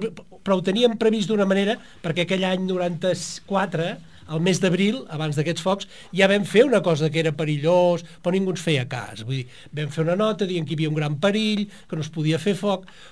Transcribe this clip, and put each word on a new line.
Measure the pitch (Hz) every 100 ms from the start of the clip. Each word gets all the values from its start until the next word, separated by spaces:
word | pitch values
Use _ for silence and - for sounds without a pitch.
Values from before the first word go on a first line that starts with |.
| 214 - - -
però | - 190
ho | 190
teníem | 202 240 226
previst | 220 226 185
d'una | 214 190
manera, | 190 202 233 - -
perquè | 170 165
aquell | 170 190 185
any | 185 185
noranta-quatre, | 185 175 165 185 175 - - - 190 190 160 170 - - - -
al | 160
mes | 180 180
d'abril, | 190 175 202 262 -
abans | 151 156 147
d'aquests | 151 165
focs, | 180 196 - - -
ja | 175 190
vam | 202 185
fer | 196 277
una | 214 175
cosa | 151 156
que | 160
era | 160
perillós, | 151 151 151 156 180 180 170 175 -
però | 180
ningú | 190 185
ens | 170 -
feia | 143 123
cas. | 123 104 107 110
Vull | 135
dir, | 123 - - 147
vam | 151
fer | 160
una | 160 180
nota | 214 214 190
dient | 180 156
que |
hi | 160
havia | 156
un | 156
gran | 151 147
perill, | 202 208 214 208 202 - -
que | 160
no |
es | 156
podia | 165 156 160
fer | 202 190
foc, | 208 190 - - -